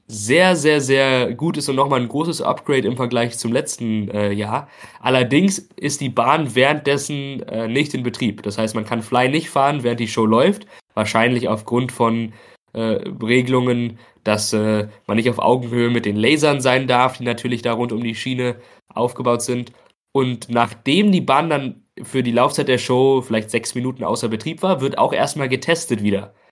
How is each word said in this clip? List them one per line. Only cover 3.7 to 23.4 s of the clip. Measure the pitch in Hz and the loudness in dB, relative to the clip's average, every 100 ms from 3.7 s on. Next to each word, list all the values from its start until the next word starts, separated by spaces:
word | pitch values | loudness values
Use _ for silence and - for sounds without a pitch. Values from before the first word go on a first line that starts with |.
| - 117 107 101 | -6 -4 -2 -2
äh, | 104 104 | -2 -2
Jahr. | 101 104 123 147 - - - | -2 -2 -4 -6 -18 -20 -6
Allerdings | 123 131 123 143 196 190 - - | 2 2 4 4 4 0 -8 -8
ist | 143 - | -6 -4
die | 135 | -4
Bahn | 117 120 156 143 120 | 0 2 2 2 2
währenddessen, | 135 151 143 139 139 147 139 135 | 4 2 0 -2 -2 -8 -8 -10
äh, | - 113 113 | -8 -6 -2
nicht | 127 147 | -2 -2
in | 135 | -2
Betrieb. | 120 - 117 104 | -6 -2 -2 -2
Das | 104 104 | -6 -4
heißt, | 110 | -4
man | 110 107 | -4 -4
kann | 117 | -4
Fly | 110 123 127 | -2 0 2
nicht | 156 165 | 0 -2
fahren, | 143 139 147 | 0 0 0
während | 117 120 | -2 -2
die | 110 | -4
Show | - 110 | 0 2
läuft. | 113 165 202 - - _ - | 4 4 0 -6 -20 _ -4
Wahrscheinlich | 107 117 120 123 110 | 0 2 2 2 0
aufgrund | 107 110 120 127 | -4 -2 -2 -2
von, | - 117 117 113 110 - _ _ | 0 0 0 -6 -10 -20 _ _
äh, | - 113 107 - - | -6 -2 -2 -4 -6
Regelungen, | 113 127 127 127 127 120 120 110 - _ | 0 2 2 2 2 0 -4 -8 -20 _
dass, | - 107 - | -2 0 0
äh, | 110 107 107 107 - - | 0 2 0 -2 -8 -4
man | 107 | 0
nicht | 120 | 0
auf | 107 | 0
Augenhöhe | 95 127 120 120 117 | 2 2 0 0 2
mit | 120 104 | 0 0
den | 104 | 2
Lasern | 117 151 151 139 | 2 4 4 2
sein | 127 131 131 | 2 2 4
darf, | 123 127 - | 4 2 0
die | 120 | -6
natürlich | 117 123 120 | -4 -2 -2
da | 117 | -2
rund | 117 120 | -2 -2
um | 113 | -4
die | 120 110 | -6 -6
Schiene | 131 127 123 120 - _ _ | -6 -2 -4 -4 -12 _ _
aufgebaut | - 123 - 123 120 | -2 -2 0 0 0
sind. | - 123 120 - _ _ _ | 0 -4 -6 -14 _ _ _
Und | 139 127 120 - | 0 0 -2 -2
nachdem | 120 117 - 135 170 208 | 0 0 -2 0 4 4
die | 185 | 4
Bahn | - 139 165 | 4 2 2
dann | 143 131 - _ - | 0 -4 -10 _ -18
für | - 131 | -6 -2
die | 123 | 0
Laufzeit | 117 139 143 143 | 4 2 2 0
der | 127 | 0
Show | - 127 135 131 | 2 4 4 4
vielleicht | 123 113 | 0 -4